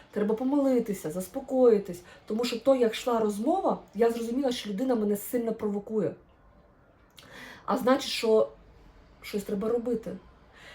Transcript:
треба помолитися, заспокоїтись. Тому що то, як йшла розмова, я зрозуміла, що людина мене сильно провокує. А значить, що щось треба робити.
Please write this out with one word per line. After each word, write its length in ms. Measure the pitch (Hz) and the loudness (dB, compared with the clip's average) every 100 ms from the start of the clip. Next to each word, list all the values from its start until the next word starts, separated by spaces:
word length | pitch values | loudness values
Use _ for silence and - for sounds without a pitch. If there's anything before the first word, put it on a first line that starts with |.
| - | -10
треба 240 | 208 202 | -2 0
помолитися, 760 | 220 262 285 269 254 226 190 156 | 0 2 2 4 2 0 -4 -6
заспокоїтись. 920 | 175 190 262 254 262 247 208 196 175 - - - | -6 -8 -10 -2 4 6 6 2 -10 -16 -20 -8
Тому 180 | 214 | -4
що 160 | 240 226 | -2 0
то, 140 | 277 | 2
як 180 | 262 226 | 4 2
йшла 260 | - 254 233 | 0 -2 0
розмова, 600 | 214 202 247 370 320 185 - | 0 0 0 0 0 -2 -6
я 160 | 196 233 | 0 2
зрозуміла, 420 | 233 226 247 277 | 2 -2 -2 -2
що 180 | 247 208 | -2 -6
людина 240 | 196 262 | -4 0
мене 220 | 240 208 202 | 0 0 -2
сильно 360 | - 247 226 | -2 -4 -2
провокує. 640 | 220 208 202 202 220 170 - - _ _ - _ _ _ _ _ - - - - - | -4 -4 -4 -4 -2 -2 -4 -14 _ _ -20 _ _ _ _ _ -20 -20 -20 -20 -12
А 120 | - 202 | -4 0
значить, 340 | 247 277 - | 2 2 0
що 380 | - 220 220 - - - - - - - - | -2 2 4 2 -4 -20 -20 -20 -20 -20 -20
щось 220 | - 208 | -8 -8
треба 260 | 202 202 220 | -4 -4 -2
робити. 480 | 240 233 233 180 190 - - - - - | -2 -2 -4 -6 -12 -14 -20 -20 -20 -20